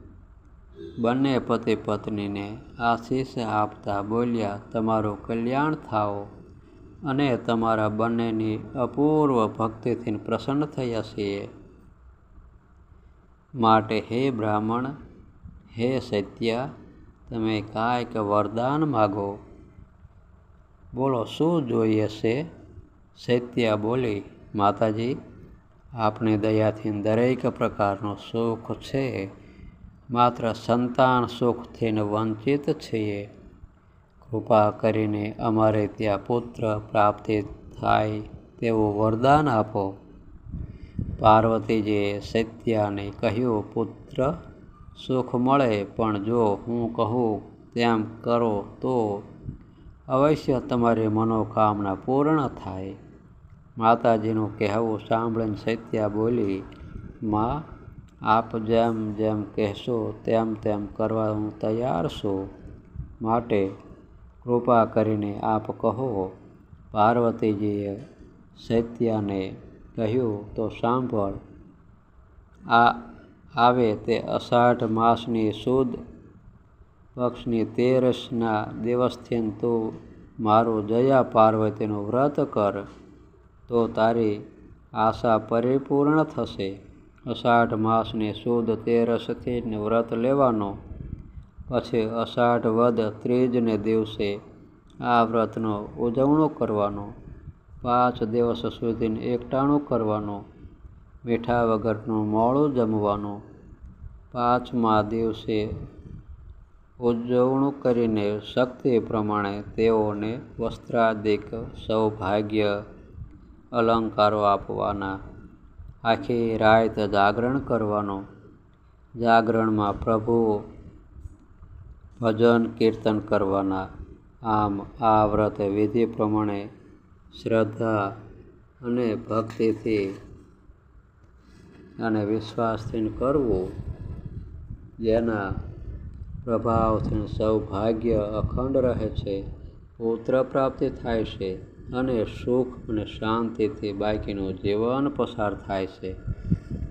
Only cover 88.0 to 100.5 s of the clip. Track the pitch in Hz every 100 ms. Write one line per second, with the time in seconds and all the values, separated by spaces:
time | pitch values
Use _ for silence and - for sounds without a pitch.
88 | 110 113 107 104 120 120 113 107 117 117
89 | 117 113 - 117 127 120 117 107 107 113
90 | 117 113 123 139 131 110 101 98 - -
91 | - - - - - - - 123 - 120
92 | 110 117 113 - 120 120 117 113 120 113
93 | 110 - 120 123 127 120 113 107 107 110
94 | 107 - 104 104 - - - - - -
95 | 120 117 113 117 110 113 110 104 107 -
96 | 120 117 139 151 151 147 113 104 101 101
97 | 104 - - - - - - - 123 123
98 | 123 123 110 120 120 117 117 - 117 113
99 | 113 110 120 120 120 131 139 147 143 120
100 | 107 107 104 101 104